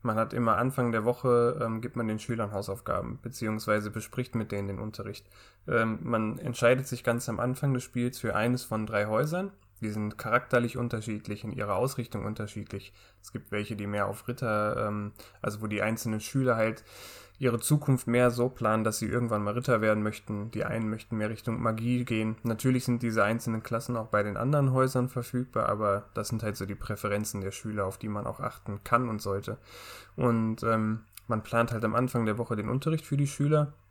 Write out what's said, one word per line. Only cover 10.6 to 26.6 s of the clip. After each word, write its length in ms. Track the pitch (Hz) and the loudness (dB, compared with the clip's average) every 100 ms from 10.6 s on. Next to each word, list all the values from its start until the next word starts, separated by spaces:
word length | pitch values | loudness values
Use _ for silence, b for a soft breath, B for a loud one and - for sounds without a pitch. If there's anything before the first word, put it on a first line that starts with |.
| 120 127 | 2 -2
unterschiedlich, 680 | 120 113 110 107 - 104 | -2 -2 -4 -6 -6 -6
in 100 | 107 | -6
ihrer 240 | 135 104 95 | -6 0 2
Ausrichtung 500 | 131 - 117 104 110 | 0 -2 -6 -4 -4
unterschiedlich. 680 | 107 107 107 - 98 - b b b | -6 -8 -8 -8 -10 -12 b b b
Es 100 | - | -12
gibt 180 | 107 - | -12 -6
welche, 260 | 104 107 104 | -6 -4 -6
die 100 | 101 | -2
mehr 220 | 104 101 | 0 -2
auf 200 | 101 - | -2 -8
Ritter, 600 | 120 120 107 107 - 107 | -4 0 0 0 0 -2
ähm, 240 | 104 104 - B B | -2 -6 -10 B B
also 220 | 110 107 | -6 -4
wo 60 | 110 | -4
die 120 | 104 | -2
einzelnen 400 | 104 113 117 107 | 0 0 -2 -4
Schüler 360 | - 135 127 113 | -2 0 2 4
halt 280 | 113 110 B B B B B - | 2 0 B B B B B 0
ihre 200 | 127 120 | 0 2
Zukunft 480 | - 151 143 127 - | 4 4 4 2 4
mehr 240 | 120 123 | 4 4
so 160 | 120 123 | 4 -2
planen, 340 | - 110 113 | 2 2 2
dass 160 | 110 110 | 2 0
sie 80 | 110 | 0
irgendwann 380 | 123 120 107 | 0 2 0
mal 100 | 104 | 0
Ritter 260 | 113 120 113 | -2 2 4
werden 220 | 110 107 | 4 4
möchten. 480 | 107 - - 104 107 | 2 -4 -6 -6 -4
Die 140 | 107 | -4
einen 260 | 110 110 110 | -2 0 -2
möchten 260 | 107 - 110 | -4 -4 -2
mehr 140 | 107 | -2
Richtung 320 | 110 - 117 | -2 -4 0
Magie 420 | 113 110 117 123 | 0 0 2 2
gehen. 300 | 123 113 110 110 | 2 0 0 -2
Natürlich 420 | 120 110 131 131 | -2 2 2 2
sind 160 | 123 120 | 2 2
diese 180 | 117 110 | 2 4
einzelnen 400 | 101 117 - 110 | 4 2 0 -4
Klassen 340 | - 113 - 120 | -2 -4 -2 -4
auch 120 | 110 | 0
bei 160 | 104 | 0
den 120 | 104 104 | 2 0
anderen 360 | 127 147 135 | 2 4 4
Häusern 360 | 131 131 131 123 | 4 4 2 0
verfügbar, 600 | 127 123 123 127 - - | -4 -2 -2 -2 0 0
aber 380 | 107 104 101 - | 2 2 2 -2
das 120 | - 104 | -6 -2
sind 160 | 113 | -2
halt 140 | 107 | -2
so 100 | 101 | -4